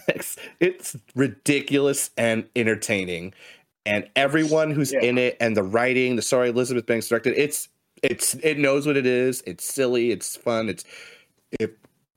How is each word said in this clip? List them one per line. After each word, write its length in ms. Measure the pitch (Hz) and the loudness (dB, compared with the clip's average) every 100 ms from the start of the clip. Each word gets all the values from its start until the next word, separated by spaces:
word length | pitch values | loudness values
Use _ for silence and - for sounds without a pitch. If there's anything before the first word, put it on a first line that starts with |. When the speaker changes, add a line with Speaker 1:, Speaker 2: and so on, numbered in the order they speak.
Speaker 1:
<laughs> 40 | - | -4
next. 300 | - - - - - | -4 -8 -12 -16 -2
It's 360 | 175 180 - 135 - 123 | -2 -2 -10 -14 -8 -2
ridiculous 960 | 135 107 - 143 139 139 143 135 - - | -2 0 0 0 0 0 2 0 -4 0
and 320 | 117 113 113 | 0 0 -2
entertaining, 800 | - 113 104 - 104 90 85 90 - - - _ _ | 0 0 0 0 -2 -2 -6 -8 -14 -20 -20 _ _
and 240 | - 104 - | -2 -2 0
everyone 560 | - 135 160 156 156 156 | 0 2 2 2 2 2
who's 220 | 147 135 | 0 0
Speaker 2:
Yeah. 80 | 135 | 2
Speaker 1:
in 180 | 117 123 | 2 2
it, 180 | 123 - | 0 0
and 160 | 120 107 | 0 0
the 80 | |
writing, 500 | 95 110 127 127 127 | 0 2 2 2 2
the 80 | 120 | 0
story 280 | - 127 123 | 0 2 2
Elizabeth 360 | 117 123 123 - | 0 0 -2 0
Banks 220 | 113 - | -2 0
directed, 260 | 117 123 120 | 0 0 0
it's, 320 | 143 - - _ _ _ | 0 -2 -10 _ _ _
it's, 300 | 135 123 - | -2 -2 -2
it 220 | - 160 147 | 0 0 2
knows 280 | 139 143 147 | 2 2 2
what 100 | 139 | 2
it 80 | 127 | 2
is. 360 | 123 127 123 - | 2 2 -2 -8
It's 180 | 85 | -10
silly. 480 | - - 127 123 120 | -8 -2 0 2 2
It's 240 | 98 - - | 0 -4 -6
fun. 320 | - 113 110 | -2 -2 -2
It's, 160 | 90 - - - - _ _ _ - | -6 -12 -20 -20 -20 _ _ _ -6
it, 180 | 110 - _ _ _ | -6 -6 _ _ _